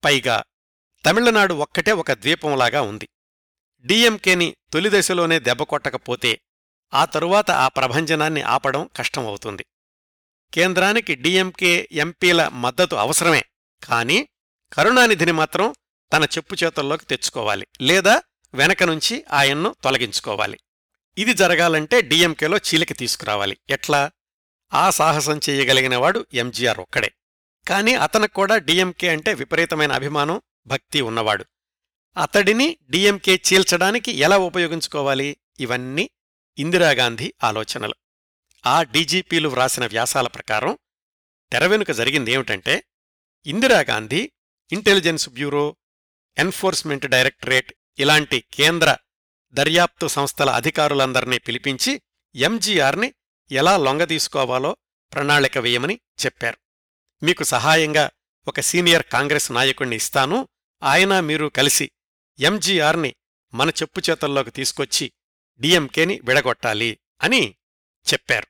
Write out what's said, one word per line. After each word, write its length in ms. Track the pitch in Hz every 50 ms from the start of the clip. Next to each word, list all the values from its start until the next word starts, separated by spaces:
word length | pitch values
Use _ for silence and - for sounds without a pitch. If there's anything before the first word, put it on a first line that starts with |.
| -
పైగా 380 | 151 143 135 117 127 117 107 - _ _ _ _ _ _ _ _ _ _ _ _
తమిళనాడు 480 | 151 175 214 240 240 226 214 202 190 175
ఒక్కటే 380 | 147 147 - _ - 170 -
ఒక 200 | 220 180 160 -
ద్వీపంలాగా 720 | 135 113 101 127 165 - - 151 143 135 123 120 113 147
ఉంది. 280 | 135 104 104 107 92 - _ _ _ _ _ _ _ _ _ _ _ _ _ _
డీఎంకేని 720 | 123 123 190 226 240 233 220 202 - 190 185 180 175 165 - _ _ _ -
తొలి 160 | 151 180 214 208
దశలోనే 460 | 202 165 - 185 175 170 165 165 160
దెబ్బ 240 | 127 123 123 123 139
కొట్టకపోతే, 800 | - - 147 _ 139 127 127 _ - 120 - - 123 110 - _ _ _ _ _ _ _ _ _ _ -
ఆ 120 | 139 147
తరువాత 460 | - - 156 160 170 190 208 208 -
ఆ 160 | 180 - 131 131
ప్రభంజనాన్ని 720 | _ - 131 127 120 147 165 147 160 151 151 156 160 147
ఆపడం 480 | - - 117 139 - 139 131 139 170 - _
కష్టమవుతుంది. 680 | - 123 - - 143 127 110 101 101 - 113 101 92 - _ _ _ _ _ _ _ _ _ _ _ _ _ _ _ _ _ -
కేంద్రానికి 600 | 160 170 185 185 185 185 196 208 233 220 - 170
డీఎంకే 720 | 131 123 160 180 190 190 185 175 - 185 180 175 175 - -
ఎంపీల 560 | - 151 147 165 175 _ - 180 175 170 160 -
మద్దతు 480 | - 127 120 123 - - 180 175 -
అవసరమే, 500 | 123 104 120 151 - 170 165 160 135 - _ _ _ _ _ _ _ -
కానీ 440 | - 123 117 117 120 156 214 294 _ _ _ _ _ _ _ _ _ -
కరుణానిధిని 580 | - 151 208 247 254 247 233 214 175 170 165
మాత్రం 440 | 170 160 156 156 - 185 190 - - _ _ _ _ _ _ _ -
తన 100 | 151 156
చెప్పు 320 | 143 - 170 156 _ 196 185 175
చేతల్లోకి 420 | 165 - - 143 139 151 160 -
తెచ్చుకోవాలి, 640 | _ 143 123 - - - 131 113 104 101 101 101 _ _ _
లేదా 400 | 131 131 170 190 170 190 226 320 - _ _ _ _ _ -
వెనక 300 | 127 139 165 196 - 185
నుంచి 420 | 175 160 156 - - 226 247 - -
ఆయన్ను 440 | - 143 139 135 139 147 170 220 - _ -
తొలగించుకోవాలి. 760 | 135 131 - 123 107 98 - - - 107 98 107 101 - - _ _ _ _ _ _ _ _ _ _ _ -
ఇది 160 | 208 226 247
జరగాలంటే 680 | - 196 175 175 160 170 170 160 156 151 151 - 247
డీఎంకేలో 560 | 226 131 151 165 175 170 156 - 151 156 185 208
చీలిక 360 | - - - 156 170 - -
తీసుకురావాలి. 640 | - 127 117 - - - - 104 104 101 98 98 _ _ -
ఎట్లా? 420 | 135 135 - - 151 143 139 151 _ _ _ _ _ _ _ _ _ _ _ _ -
ఆ 160 | 143 160 190
సాహసం 500 | 156 - 147 160 151 151 147 147 156 151 - -
చేయగలిగినవాడు 760 | 143 135 139 123 131 131 131 131 127 123 127 165 196 226 - _ -
ఎంజీఆర్ 460 | 123 117 123 117 117 123 120 107 -
ఒక్కడే. 320 | 92 _ - - 107 101 _ _ _ _ _ _ _ _ _ _ _ -
కానీ 260 | 180 196 202 226 254
అతనికి 400 | 262 - 156 - 220 214 208 _
కూడా 240 | 196 196 196 220 220
డీఎంకే 520 | 160 131 165 175 185 185 175 _ - 180
అంటే 240 | 165 156 160 220 208
విపరీతమైన 580 | 131 135 - - 156 170 165 170 156 151 147
అభిమానం, 500 | 135 127 131 143 147 147 143 151 170 220 _ _ _ _ _
భక్తి 360 | - 135 135 _ _ - 151
ఉన్నవాడు. 440 | 131 113 113 113 113 110 104 98 95 _ _ _ _ _ _ _ _ _ _ _ _ _ _ 185
అతడిని 560 | 160 - - 202 202 190 214 226 269 320 330 _ _ _
డీఎంకే 520 | 131 175 196 202 202 190 _ - 185 180 _ 190 185
చీల్చడానికి 580 | 190 190 - 180 175 175 196 208 240 - -
ఎలా 260 | 226 135 143 156 196 202
ఉపయోగించుకోవాలి? 1000 | 185 175 160 185 175 160 160 165 147 - - 151 139 139 139 135 135 143 143 _ _ _ _ -
ఇవన్నీ 500 | 143 113 120 123 123 127 131 151 208 277 _ _ _ _ _ _ _ _ _ -
ఇందిరాగాంధీ 760 | 139 160 180 185 175 160 139 120 127 120 117 110 123 202 - _ -
ఆలోచనలు. 520 | 117 107 110 110 - - 120 107 104 - _ _ _ _ _ _ _ _ _ _ _ _ _ _
ఆ 180 | 123 131 160 165
డీజీపీలు 640 | 131 110 151 165 143 170 185 180 _ 170 165 151 151
వ్రాసిన 360 | 127 123 127 131 - - 123
వ్యాసాల 420 | 110 101 113 117 123 - 139 127 120
ప్రకారం 500 | - - - - 110 107 123 156 247 - _ _ _ _ _ _ _ _ _ _ _ _ _ _
తెర 140 | - 123 139
వెనుక 260 | 180 202 220 208 -
జరిగిందేమిటంటే, 920 | 156 110 117 135 139 151 127 110 120 135 127 - 117 95 - - 143 - - _ _ _ _ _ _ _ _ _ _ _ _
ఇందిరాగాంధీ 840 | 151 143 208 240 262 247 185 143 - 120 110 110 107 131 170 240 - _ _ _ _ _ _ _ _
ఇంటెలిజెన్స్ 580 | - 196 214 220 196 196 160 170 165 151 - -
బ్యూరో, 460 | 127 120 143 143 139 143 147 147 - _ _ _ _ _ _ _ _ _ _ _ _ -
ఎన్ఫోర్స్‌మెంట్ 680 | 147 185 185 - - 190 180 - - 160 143 139 135
డైరెక్టరేట్ 680 | 139 123 127 127 135 - _ - 120 131 127 - - - _ _ _ _ -
ఇలాంటి 440 | 135 143 151 151 151 - - 123 - _ -
కేంద్ర 440 | - 143 156 170 170 160 151 131 - _ _ _ _ _ _ _ _ _ _ _
దర్యాప్తు 540 | 127 143 151 160 170 175 170 _ _ 170 147
సంస్థల 420 | - - 139 139 - - 143 139
అధికారులందర్నీ 880 | 123 117 120 156 - - 151 147 143 139 135 131 127 127 120 120 127 117
పిలిపించి 640 | _ - 117 120 - 143 135 127 - 247 277 - _ _ _ _ _ _ _
ఎంజీఆర్ని 800 | 147 131 165 220 226 185 208 214 175 143 135 139 165 220 269 - _ _ _ _ _ _ _
ఎలా 260 | 135 131 143 170 196 190
లొంగదీసుకోవాలో 1000 | 147 131 135 156 170 165 165 156 - - - 139 135 120 127 127 131 151 202 _ _ _ _ _ _ _ -
ప్రణాళిక 440 | 143 143 143 147 147 139 131 - 139
వేయమని 420 | 113 120 120 120 123 156 202 240 _ _ _ - -
చెప్పారు. 320 | 135 _ _ - 117 110 _ _ _ _ _ _ _ _ _ _ _ _ _ -
"మీకు 200 | 156 180 - 156
సహాయంగా 640 | - 139 120 110 147 160 160 160 151 151 156 147 - _ _ _ _ _ _ _ -
ఒక 120 | - -
సీనియర్ 440 | 139 - - 175 175 175 170 165 -
కాంగ్రెస్ 480 | _ - 127 139 143 151 151 - -
నాయకుణ్ణి 440 | - 120 131 135 131 - 135 127 117
ఇస్తాను, 520 | 107 - - - 139 135 139 175 247 269 - _ _ _ _ _ _ -
ఆయన 360 | 131 139 170 185 196 196 190
మీరు 280 | 175 151 151 156 151 147
కలిసి 440 | _ - 135 143 - - 147 - _ _ _ _ _ _ _ _ _ _
ఎంజీఆర్ని 760 | 131 156 202 214 165 180 196 175 151 151 160 165 160 131 - _ _ _ _ _ _ _ -
మన 160 | 117 135 160
చెప్పు 320 | 160 - 160 - _ 190 180 -
చేతల్లోకి 420 | 165 - - 147 143 139 131 117
తీసుకొచ్చి 600 | - - 135 - - - 143 135 - - 147 127 _ _ _ _ _ _ _ _ _ _
డీఎంకేని 600 | 117 156 180 175 151 131 _ - 160 170 202 - -
విడగొట్టాలి" 760 | 113 127 143 131 131 117 _ - 120 110 107 117 117 107 _ _ _ _ _ -
అని 320 | 170 247 262 165 104 92 _ _ _ _ _ _ _ _ _ _ - -
చెప్పారు. 340 | 135 _ - 131 107 104 _